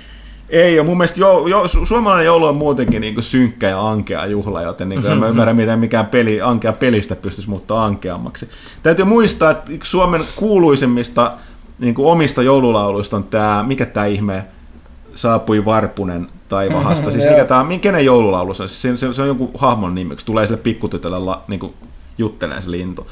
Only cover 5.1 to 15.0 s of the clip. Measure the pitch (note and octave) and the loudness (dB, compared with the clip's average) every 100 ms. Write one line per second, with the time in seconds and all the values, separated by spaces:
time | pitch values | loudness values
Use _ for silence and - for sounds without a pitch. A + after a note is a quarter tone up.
5.1 | G#2 A2 A#2 A2+ A#2 A2 A2+ A2+ A#2 G#2 | 2 2 2 2 2 2 0 0 0 0
6.1 | B2+ A2+ G#2+ B2 A#2 A2+ G#2+ C3 A2+ F#2+ | 0 2 0 0 0 0 0 2 2 0
7.1 | F#2 G2 F#2 G2+ G2 - A2 G#2+ G2 F#2 | -6 -8 -8 -8 -8 -4 -2 -2 -4 -6
8.1 | F2 A#1 - - - - - D#3+ D#3+ F#3+ | -8 -10 -12 -16 -18 -20 -4 0 2 4
9.1 | A#3 G#3+ - D#3+ D#3 - D3+ - F3 F3+ | 4 4 2 0 0 -4 -12 -4 0 0
10.1 | E3+ D#3 - G#3 G3+ E3+ C#3 C3 A#2+ A#2 | 0 -4 -4 0 4 4 4 2 0 -2
11.1 | - A#2+ - - - - - B2 A#2 C#3+ | 0 0 -2 -14 -20 -20 -6 -4 0 2
12.1 | E3+ D3 - B2+ C3+ B2+ G#2+ G2+ G2+ G2+ | 4 2 2 2 4 4 2 0 -2 -4
13.1 | G#2+ G2 A2 G#2+ G#2 A2 C3+ - G#2+ G#2 | -6 -4 -2 0 0 -2 -2 -4 -2 -2
14.1 | G2+ G#2 F#2+ G2+ - - - - - | -2 -2 -4 -8 -16 -20 -20 -20 -20